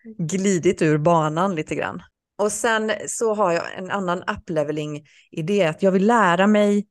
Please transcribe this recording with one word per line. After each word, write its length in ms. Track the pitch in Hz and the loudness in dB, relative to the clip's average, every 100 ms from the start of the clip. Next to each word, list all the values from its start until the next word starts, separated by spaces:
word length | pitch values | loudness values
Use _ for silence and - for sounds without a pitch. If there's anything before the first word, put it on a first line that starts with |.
| 226 220 | -16 -8
glidit 640 | 160 185 196 185 160 185 | -4 -2 0 2 0 2
ur 160 | 160 151 | 2 2
banan 560 | 160 170 151 156 196 | 4 2 2 0 -2
lite 200 | 170 156 | -2 -6
grann. 280 | 147 - 180 - _ _ - | -6 -6 -10 -16 _ _ -4
Och 140 | 208 | -4
sen 400 | 208 240 220 220 - 214 | -2 0 0 -2 -4 -8
så 280 | - 226 | -4 -2
har 180 | 214 190 | 0 0
jag 260 | 170 - - | 0 -4 -10
en 120 | 185 | -8
annan 320 | 202 180 180 | -4 -4 -4
up-leveling-idé, 1400 | - 208 - 156 147 151 151 147 151 _ _ - 160 202 165 | -6 -8 -6 -4 -2 -4 -8 -10 -16 _ _ -8 -2 0 0
att 160 | 160 | 2
jag 100 | 190 | 2
vill 140 | 190 202 | 4 4
lära 400 | 233 190 175 202 | 4 4 4 4
mig 420 | 208 208 208 202 | 4 4 2 -2